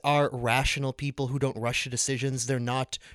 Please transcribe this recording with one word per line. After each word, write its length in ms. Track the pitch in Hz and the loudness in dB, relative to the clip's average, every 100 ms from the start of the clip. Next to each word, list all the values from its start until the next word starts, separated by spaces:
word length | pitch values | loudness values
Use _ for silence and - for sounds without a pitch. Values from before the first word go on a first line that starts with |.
are 260 | 143 147 143 | 2 4 4
rational 600 | 127 120 123 135 - 135 | 2 2 4 2 0 -2
people 360 | - 139 139 131 | -2 -4 -2 -2
who 100 | 135 | 0
don't 180 | 139 - | -2 0
rush 280 | 117 120 | -2 -2
to 40 | 131 | -2
decisions, 580 | 123 - 131 135 131 117 | -2 0 0 -2 -2 -2
they're 120 | 131 | 0
not 400 | 120 131 127 - - | 0 -2 -2 -6 -12